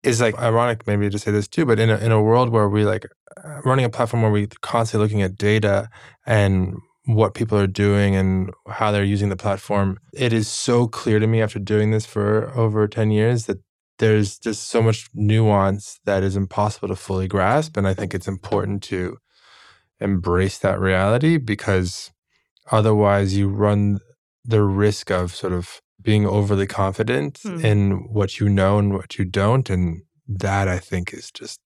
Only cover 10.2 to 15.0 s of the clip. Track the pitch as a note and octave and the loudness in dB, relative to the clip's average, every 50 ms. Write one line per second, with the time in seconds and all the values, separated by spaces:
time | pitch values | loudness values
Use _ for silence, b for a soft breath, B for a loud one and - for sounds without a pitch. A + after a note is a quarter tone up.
10.2 | C3 A#2+ A2+ A2+ G#2+ - - - - - A#2+ A#2+ B2 A2+ - - - A#2 G#2+ G#2+ | -2 0 0 0 -2 -4 -6 -6 -2 0 2 2 2 0 -4 -6 -2 0 2 2
11.2 | G#2+ A2 A2+ A2+ A2 G#2 - G2+ G2 G2 G#2+ G#2 G#2+ G#2+ A2 A2 A2 - - G#2+ | 2 2 2 0 0 -2 -4 -8 -4 0 0 2 2 2 0 -2 -2 -4 -4 -2
12.2 | G#2 G#2+ G#2+ A2 A2 - - A#2 A2+ A2 G#2+ G#2+ G#2+ G#2+ - A#2 A2 G#2+ G#2+ G#2+ | 0 0 0 0 -2 -2 -2 0 0 0 2 0 0 0 0 -2 0 2 2 2
13.2 | A2 A#2 B2 A#2 A2 - - F#2 _ _ _ _ _ _ _ - A2+ A2 G#2+ G#2+ | 2 2 0 -2 -2 -4 -8 -8 _ _ _ _ _ _ _ 0 2 4 4 4
14.2 | G#2 G2 - - - A2+ G#2+ - - - - A#2 A2+ A2+ A2 - | 2 0 -4 -8 -6 -6 -6 -6 -8 -2 0 2 4 2 2 0